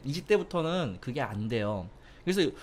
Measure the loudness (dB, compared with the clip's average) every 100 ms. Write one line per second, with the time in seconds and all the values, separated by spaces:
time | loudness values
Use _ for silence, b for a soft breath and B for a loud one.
0 | -4 -4 4 2 4 0 0 0 -2 -4
1 | -6 -2 -2 -2 0 0 0 -2 -6 -12
2 | B B 0 2 2 0